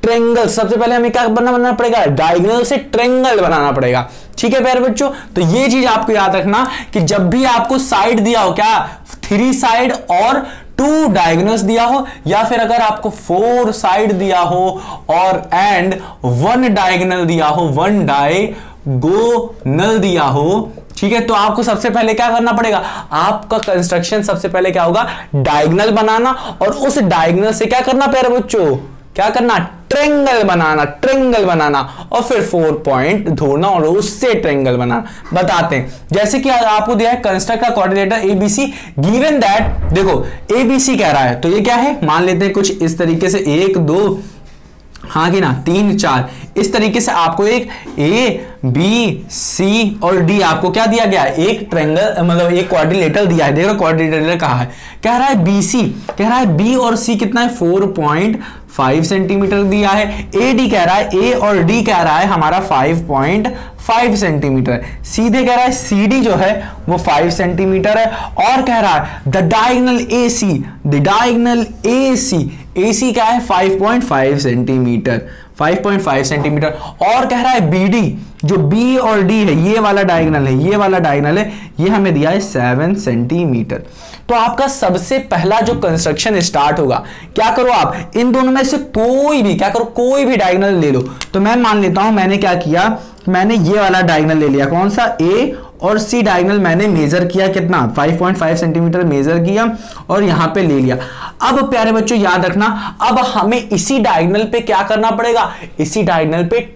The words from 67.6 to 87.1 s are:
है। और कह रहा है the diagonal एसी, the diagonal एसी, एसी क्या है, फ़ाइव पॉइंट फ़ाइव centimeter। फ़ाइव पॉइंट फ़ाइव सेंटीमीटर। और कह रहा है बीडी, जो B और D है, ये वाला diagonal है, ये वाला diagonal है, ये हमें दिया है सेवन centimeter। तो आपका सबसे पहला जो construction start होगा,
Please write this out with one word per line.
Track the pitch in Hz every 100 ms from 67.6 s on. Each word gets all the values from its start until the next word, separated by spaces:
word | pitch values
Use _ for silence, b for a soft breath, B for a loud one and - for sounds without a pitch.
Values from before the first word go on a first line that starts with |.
| 190 190 196 214
है। | 220 220 B - 202
और | 262
कह | 262 233
रहा | 202
है | 156 143 - -
the | 190 170
diagonal | - 240 254 254 240 240
एसी, | 233 240 240 202 160 B B 147
the | 143
diagonal | 147 202 240 240 240 240 226 - 214
एसी, | 254 269 254 - 170 135 B B -
एसी | 208 226 254
क्या | 226 220
है, | 240
फ़ाइव | - 185 190 190
पॉइंट | 202 247
फ़ाइव | 254 139 135 143
centimeter। | 139 120 120 131 123 117 104 117 - B B -
फ़ाइव | 151 185
पॉइंट | 202 196
फ़ाइव | 190 170
सेंटीमीटर। | - 151 151 147 151 - B B
और | 180 240 262
कह | 247
रहा | 247
है | 254 165
बीडी, | 185 190 233 185 - B B
जो | 151 190
B | 147 208 247 262
और | 240 214
D | 185 220
है, | 202 160
ये | 170 220
वाला | 208 196
diagonal | 190 170 160 151 135
है, | 131
ये | 131 208
वाला | 196 190
diagonal | 160 143 147 175
है, | 208 B B -
ये | 170
हमें | 214 196
दिया | 151 156
है | 190
सेवन | 202 135 123 123 165 196
centimeter। | - 117 120 165 170 120 - 123 - B B B -
तो | 240
आपका | 226 233 269
सबसे | 269 196 180 180 262 269
पहला | 180 175 214
जो | 226 233
construction | 190 165 170 151 226 202
start | 175 - 147 151
होगा, | 143 120 B